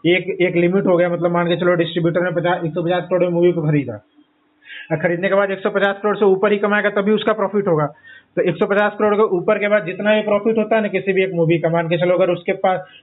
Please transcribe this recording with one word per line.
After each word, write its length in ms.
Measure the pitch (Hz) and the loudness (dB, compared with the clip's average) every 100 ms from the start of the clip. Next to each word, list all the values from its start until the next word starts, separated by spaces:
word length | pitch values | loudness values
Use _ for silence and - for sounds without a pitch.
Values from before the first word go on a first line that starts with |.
| 160 | 2
एक, 300 | 180 180 190 | 0 -2 -2
एक 160 | 180 170 | 0 2
लिमिट 300 | 175 190 190 | 2 2 2
हो 100 | 175 | 2
गया, 120 | 175 | 2
मतलब 220 | 175 175 | 0 0
मान 180 | 170 170 | 0 0
के 80 | 170 | 0
चलो 180 | 180 | 0
डिस्ट्रीब्यूटर 460 | 175 165 175 165 175 | 0 0 -2 -2 0
ने 100 | 180 | -2
पचास, 340 | 170 170 180 | -2 -2 -2
एक 80 | 170 | -4
सौ 100 | 165 | -4
पचास 200 | 165 180 | -2 -2
करोड़ 200 | 175 185 | -2 0
में 60 | 180 | 0
मूवी 240 | 170 175 | 2 2
को 100 | 175 | 2
खरीदा, 320 | 151 147 120 107 _ _ _ _ _ _ - - - | 0 0 -2 -12 _ _ _ _ _ _ -20 -20 -8
और 40 | 156 | -4
खरीदने 320 | 170 175 190 | -2 -2 0
के 60 | |
बाद 160 | 196 196 | 0 0
एक 80 | 190 | -2
सौ 120 | 196 | -4
पचास 260 | 196 196 196 | 0 -2 0
करोड़ 140 | 214 196 | -4 2
से 80 | |
ऊपर 280 | 202 190 208 | 2 4 2
ही 60 | 208 | 0
कमाएगा 320 | 208 208 202 | 0 0 0
तभी 220 | 202 202 | 0 0
उसका 200 | 214 214 | 0 0
प्रॉफिट 360 | 220 196 208 185 | -2 -2 -2 0
होगा। 180 | 156 147 - - - _ - | 0 -2 -6 -20 -20 _ -2
तो 60 | |
एक 140 | 175 160 | -2 0
सौ 100 | 214 | 0
पचास 260 | 202 208 208 | 2 0 0
करोड़ 160 | 208 | 0
के 80 | 208 | 2
ऊपर 360 | 214 185 160 208 | 2 0 0 0
के 100 | 208 | 2
बाद 160 | 208 | 0
जितना 300 | 170 - 208 | 0 -4 0
भी 80 | 214 | 0
प्रॉफिट 360 | 208 202 220 220 | 2 0 0 0
होता 180 | 214 220 | 0 0
है 60 | |
ना 60 | 208 | 0
किसी 240 | 190 190 | -2 0
भी 120 | 185 | 0
एक 80 | 190 | 0
मूवी 240 | 170 160 165 | 0 2 2
का, 100 | 165 | 2
मान 200 | 170 165 | 0 0
के 100 | 170 | 0
चलो 160 | 180 | 2
अगर 160 | 180 185 | 2 2
उसके 220 | 175 - | 0 -4
पास 280 | 190 190 180 - - | -2 0 -2 -6 -20